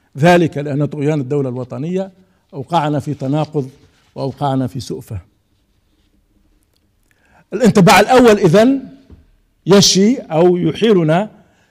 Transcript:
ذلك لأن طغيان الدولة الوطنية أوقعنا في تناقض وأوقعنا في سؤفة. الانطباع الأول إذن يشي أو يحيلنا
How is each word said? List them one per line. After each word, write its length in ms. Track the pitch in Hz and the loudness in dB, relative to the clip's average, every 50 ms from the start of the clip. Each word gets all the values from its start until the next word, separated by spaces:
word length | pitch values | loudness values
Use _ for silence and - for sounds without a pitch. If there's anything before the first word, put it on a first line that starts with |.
| _ _ _ 135 | _ _ _ 0
ذلك 400 | 147 175 175 175 170 151 - 139 | 2 2 4 4 2 -2 -4 -8
لأن 260 | 147 147 135 147 147 | -8 -6 -6 -4 -6
طغيان 360 | 143 156 151 139 147 156 147 | -6 -6 -6 -4 -4 -4 -4
الدولة 280 | 135 127 147 147 135 127 | -6 -6 -6 -4 -4 -6
الوطنية 640 | 123 131 127 120 120 120 143 170 180 185 190 196 185 _ _ _ _ _ _ _ - | -8 -10 -12 -12 -12 -12 -10 -8 -8 -8 -8 -10 _ _ _ _ _ _ _ _ -16
أوقعنا 460 | 147 131 - 170 165 147 151 151 139 | -16 -10 -4 -4 -2 -2 -2 -4 -6
في 140 | - 151 135 | -6 -8 -10
تناقض 560 | - 135 131 143 156 151 151 156 151 127 131 - _ _ _ _ _ _ _ _ | -8 -6 -6 -4 -4 -6 -6 -6 -8 -8 -8 -16 _ _ _ _ _ _ _ _
وأوقعنا 520 | 131 135 135 - - 143 139 135 131 131 | -10 -10 -10 -8 -6 -6 -4 -4 -4 -6
في 140 | 117 - 131 | -6 -8 -12
سؤفة. 400 | - - - 135 - - 113 92 - _ _ _ _ _ _ _ _ _ _ _ _ _ _ _ _ _ _ _ _ _ _ _ _ _ _ _ _ _ _ _ _ _ _ _ _ _ _ _ _ _ _ _ _ _ | -12 -12 -14 -16 -14 -14 -16 -16 -16 _ _ _ _ _ _ _ _ _ _ _ _ _ _ _ _ _ _ _ _ _ _ _ _ _ _ _ _ _ _ _ _ _ _ _ _ _ _ _ _ _ _ _ _ _
الانطباع 480 | - 208 254 202 - 214 175 202 196 185 | -4 0 0 2 4 4 4 6 6 4
الأول 380 | 214 - 254 262 254 233 214 202 | 4 4 4 4 6 4 4 4
إذن 500 | 214 165 151 202 226 262 277 269 - - - _ _ _ - _ _ _ _ _ _ _ _ _ _ | 2 2 4 4 4 2 0 -2 -6 -14 -20 _ _ _ -20 _ _ _ _ _ _ _ _ _ _
يشي 500 | 156 196 202 - - - 185 196 214 269 | 2 4 4 4 2 2 2 2 2 0
أو 400 | 247 - - 160 156 175 180 175 | -2 -6 -6 0 2 2 2 2
يحيلنا 720 | 180 170 160 - - 196 233 208 180 165 151 160 175 214 214 - _ _ _ _ _ _ _ | 2 -2 -4 -2 0 0 2 2 2 2 2 0 -2 -2 -6 -10 _ _ _ _ _ _ _